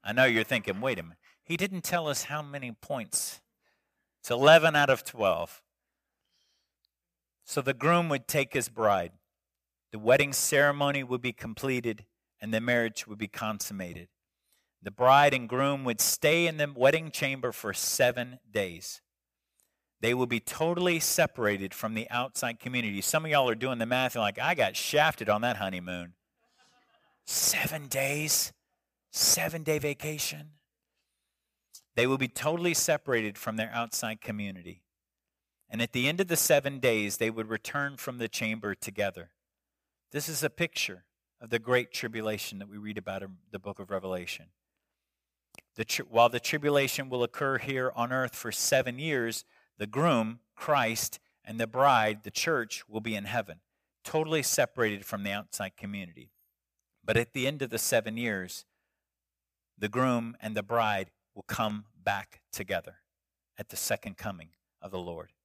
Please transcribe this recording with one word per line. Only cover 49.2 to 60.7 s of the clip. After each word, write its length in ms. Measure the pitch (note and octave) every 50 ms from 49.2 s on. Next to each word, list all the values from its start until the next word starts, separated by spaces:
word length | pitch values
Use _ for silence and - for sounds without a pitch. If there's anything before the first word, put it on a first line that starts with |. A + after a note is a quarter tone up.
| A#2 A#2 A2 - - _ _ _ _ _ _ _
the 80 | G#2+
groom, 540 | G#2 G#2+ C3+ D#3+ E3+ D3 A#2 A2 A2 A#2 A#2+ _ _ _
Christ, 640 | - - - D3+ C#3 A#2+ A2+ A2+ A2+ - - - - _ _ _ _ _
and 140 | G#2 G#2+ A2+
the 80 | A#2
bride, 560 | A2+ A2+ C3 C3+ C#3+ C3 A#2 A2 A2 A2 G#2+
the 80 | - G2+
church, 540 | - - - E3+ D#3+ C3+ A2+ A2 - - - _
will 120 | G#2+ A2
be 160 | G#2+ A#2 A2
in 80 | G2+ G2+
heaven, 360 | G#2 A#2 A#2+ G2+ F#2+ D#2+ F2 _ _ _ _ _ _ _ _ _
totally 380 | - - D#3 D#3 D#3 D#3+ D#3
separated 600 | C3 - - - C3 - _ - A#2+ G#2+ G#2 G2 G2+
from 200 | - - G2+ G2+
the 80 | G2+
outside 440 | G2 G#2 G#2+ _ - - G2+ F#2+ _
community. 540 | - - G2+ G2+ G2+ F#2+ F2 E2 C2+ A#1+ _ _ _ _ _ _ _ _ _ _ _ _ _ _ _ _
But 120 | - A#2
at 160 | A#2 A#2 -
the 140 | _ C#3 B2+
end 160 | C3+ D3+ C#3+
of 80 | C3+ B2
the 80 | A2+ A2+
seven 380 | - - C3 A#2 G#2 A2+ A2
years, 480 | A2+ A#2+ A#2 G#2 F#2+ F2+ F2+ - - - _ _ _ _ _ _ _ _ _ _ _ _ _ _ _ _ _ _ _ _ _ _
the 120 | _ G#2 G#2
groom 480 | G#2+ B2 C3 C3 B2 A#2+ A#2 A#2 A#2 -
and 160 | - A2 G#2+
the 60 | G#2+
bride 480 | G2+ G2+